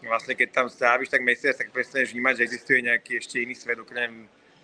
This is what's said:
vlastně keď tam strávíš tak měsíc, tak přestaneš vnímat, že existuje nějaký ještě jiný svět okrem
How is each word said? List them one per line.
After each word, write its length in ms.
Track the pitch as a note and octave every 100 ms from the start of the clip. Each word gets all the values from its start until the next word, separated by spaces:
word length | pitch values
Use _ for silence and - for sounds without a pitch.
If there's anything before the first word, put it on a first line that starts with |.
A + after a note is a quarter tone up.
| A#2+
vlastně 260 | A2 B2
keď 180 | B2+ B2
tam 160 | - B2
strávíš 400 | - B2 B2+ C3
tak 140 | C3+
měsíc, 340 | B2 A#2+ C#3+ B2+
tak 160 | G#2+
přestaneš 400 | B2+ A#2+ C#3 A#2+
vnímat, 240 | A#2+ B2+ A#2+
že 60 |
existuje 380 | A#2 A#2+ - C3
nějaký 340 | A#2+ A#2+ -
ještě 260 | A#2+ - B2+
jiný 140 | A#2+
svět 240 | B2 A#2 A#2
okrem 500 | A2+ A#2+ A#2+ A2+ G#2+ _ _ _